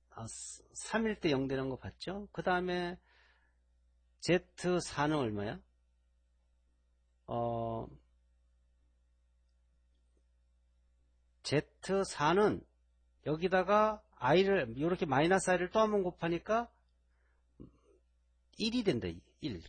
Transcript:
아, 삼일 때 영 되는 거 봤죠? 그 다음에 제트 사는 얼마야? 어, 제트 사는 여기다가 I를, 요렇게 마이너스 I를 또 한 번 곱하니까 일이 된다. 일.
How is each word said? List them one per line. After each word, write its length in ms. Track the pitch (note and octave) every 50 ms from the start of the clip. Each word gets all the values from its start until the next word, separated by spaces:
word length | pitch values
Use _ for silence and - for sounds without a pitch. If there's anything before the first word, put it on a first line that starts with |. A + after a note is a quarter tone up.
| _ _
아, 160 | - - A#2 A2+ - - - - - - - _ -
삼일 480 | - - - - A3+ A3+ A3 G#3 -
때 100 | - E3+
영 160 | C#3 C3 C3+
되는 220 | C3+ C3+ C3+ C3+ C3+
거 80 | B2+
봤죠? 500 | - - F#2+ - - - - F#3 G3+ G#3 - -
그 100 | - D#3+
다음에 560 | F#3+ F3+ F3+ F3+ F3+ F3+ F3+ F3 F3 F3+ - _ _ _ _ _ _ _ _ _ _ _ _ _ _ _ _ _ _ _ _ _ _ _ _
제트 600 | - - E3+ F3+ - _ _ - - F3 F3+ F3
사는 360 | - - - - C#3+ D3+ D#3
얼마야? 440 | D3+ C3 A2+ G#2+ G2+ G2+ G#2+ C#3+ F#3 - _ _ _ _ _ _ _ _ _ _ _ _ _ _ _ _ _ _ _ _ _ _ _ _ _ _ _ _ _ _ _ _ -
어, 580 | A#2+ A#2+ A#2+ A#2 A#2 A#2 A2+ A2+ A2+ A2+ B2 - C3+ - _ _ _ _ _ _ _ _ _ _ _ _ _ _ _ _ _ _ _ _ _ _ _ _ _ _ _ _ _ _ _ _ _ _ _ _ _ _ _ _ _ _ _ _ _ _ _ _ _ _ _ _ _ _ _ _ _ _ _ _ _ _ _ _ _ _ _ _ -
제트 580 | - C3+ D3 - - _ _ - - F#3 G3 F#3+
사는 580 | - - - D3 D3+ E3+ G3 G#3+ - G#2+ E2+ - - _ _ _ _ _ _ _ _ _ _ -
여기다가 760 | C3+ D3+ D#3+ E3+ F3+ F#3 F#3 F3+ F3+ G#3 G#3+ G#3+ G#3+ G#3+ G#3 - _ _
I를, 640 | - - B2+ D3+ F3+ G3 F#3+ G3 F#3 C#3 A2+ A#2 C3
요렇게 260 | D3 E3+ F3+ - F#3+
마이너스 420 | D#3 C3 C3+ D#3 E3+ F#3+ F#3+ - F#3
I를 200 | F3+ F3+ F3+ F3+
또 80 | - A3
한 140 | A3 G#3+ G#3
번 100 | G3+ F#3+
곱하니까 680 | F3+ E3+ - E3+ E3 E3+ E3 - - G#3+ A#3 A#3+ A#3 _ _ _ _ _ _ _ _ _ _ _ _ _ _ _ _ _ - - - - _ _ _ _ _ _ _ _ _ _ _ _ _ _ _ _
일이 260 | - G3+ A3+ A3 B3 A3+
된다. 240 | G3 D3 A#2 F#2+ F2+ E2 F2+ - _ _ _
일. 220 | - D3+ G#2 E2 -